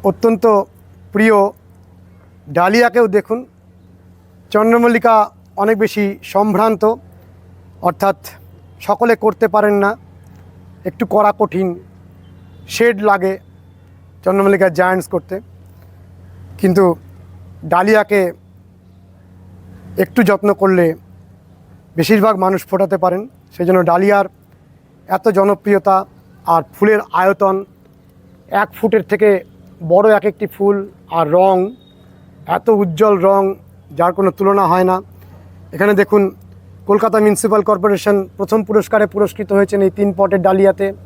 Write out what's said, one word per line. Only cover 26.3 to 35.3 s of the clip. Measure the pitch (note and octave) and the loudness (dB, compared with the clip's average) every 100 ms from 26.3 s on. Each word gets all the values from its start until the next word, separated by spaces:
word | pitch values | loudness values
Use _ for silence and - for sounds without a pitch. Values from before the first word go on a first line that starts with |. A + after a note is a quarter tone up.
| - - | -12 -2
আর | E3 D#3 - | -2 -2 -2
ফুলের | G#3 G#3 - E3+ | 0 0 -2 -2
আয়তন, | F#3 F#3+ G3 F#3+ G3+ _ _ _ _ _ _ - - G3 | 0 0 -2 -2 -8 _ _ _ _ _ _ -20 -6 -4
এক | G#3 - | -4 -4
ফুটের | A3+ A3 - | -2 -2 -2
থেকে | G#3 G#3 F#3+ - - - - E3 | 0 2 0 -4 -20 -20 -16 0
বড় | F3 G#3+ G#3 | 2 4 2
এক | G#3 | 0
একটি | - G#3 - | -6 -10 -2
ফুল, | G3 G3+ G3 - - E3 | -2 0 -6 -16 -6 -4
আর | D#3 F3 | 0 2
রং, | F#3+ F#3 F#3+ B3+ - _ - - - - - F3+ | 4 2 -2 -8 -20 _ -20 -20 -20 -20 -6 -4
এত | - G#3+ | 0 0
উজ্জ্বল | F#3+ D#3 G#3+ G3 F#3+ | 0 0 0 2 2
রং, | G3 G3 G3 - - - D3 | 2 -2 -6 -16 -20 -18 -2
যার | E3+ F3+ | -2 0
কোনো | F#3+ - | -2 0
তুলনা | G3 G3+ F3+ | 0 0 0
হয় | F3+ F#3 | 2 0
না। | F#3 G3+ - - | -2 -6 -20 -20